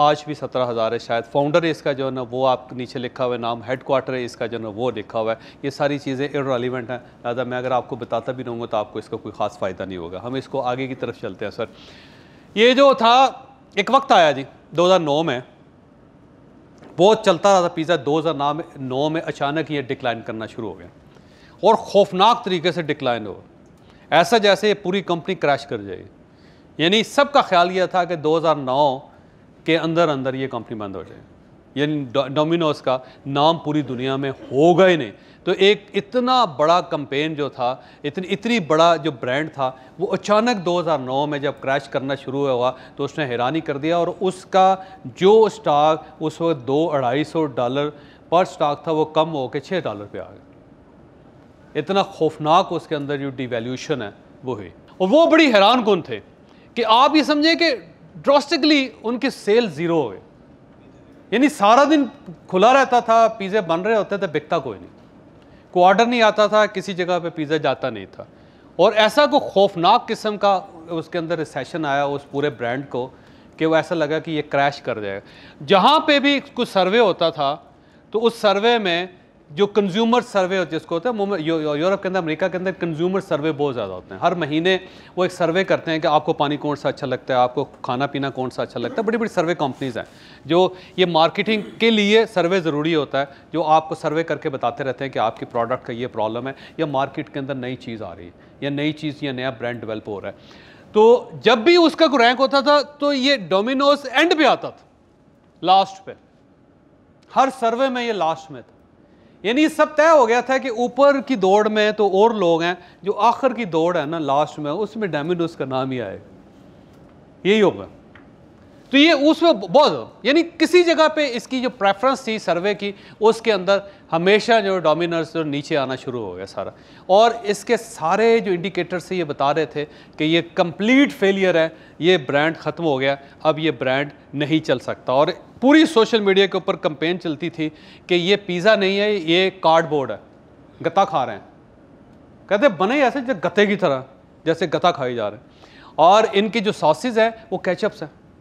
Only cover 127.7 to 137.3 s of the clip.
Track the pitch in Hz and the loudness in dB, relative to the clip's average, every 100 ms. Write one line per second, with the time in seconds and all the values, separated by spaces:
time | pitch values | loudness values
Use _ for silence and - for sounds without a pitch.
127.7 | 226 - - 160 196 226 226 208 175 190 | -2 -2 -6 -2 2 4 2 0 -4 -4
128.7 | 175 170 185 - 185 156 139 139 147 151 | -6 -6 -6 -6 -6 -4 -2 0 0 -2
129.7 | 151 143 - - - 156 170 165 - 175 | -6 -10 -12 -20 -4 0 2 0 -2 -2
130.7 | 147 208 262 277 - 196 196 185 165 160 | 0 2 4 4 2 0 2 2 2 0
131.7 | - - - 156 185 139 139 156 160 156 | -4 -20 -2 2 2 2 0 0 -2 -8
132.7 | 151 165 131 135 139 - - 156 151 156 | -4 -2 0 0 -2 -8 -4 -2 0 -2
133.7 | 127 131 131 147 - - 139 143 156 156 | -2 -2 -2 -4 -10 -14 -6 -2 -2 0
134.7 | 131 - 107 - 131 160 175 - - 254 | -4 -4 -10 -2 2 2 -2 -14 -2 4
135.7 | 311 320 233 220 226 202 190 196 196 - | 6 4 4 2 2 2 2 2 0 -4
136.7 | 180 175 147 160 180 175 | -4 -4 -4 -4 -4 -6